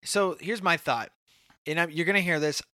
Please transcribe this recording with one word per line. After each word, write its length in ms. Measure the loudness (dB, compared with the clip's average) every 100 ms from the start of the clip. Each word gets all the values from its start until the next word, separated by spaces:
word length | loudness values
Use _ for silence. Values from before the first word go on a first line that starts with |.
So 340 | -4 0 0 0
here's 220 | -6 -2
my 160 | 2 2
thought, 320 | 2 -2 -2 _ _ _ _ _ -4
and 140 | -2
I'm, 100 | -2
you're 160 | 0 0
gonna 160 | 2
hear 180 | 2 2
this. 220 | 0 -2 -6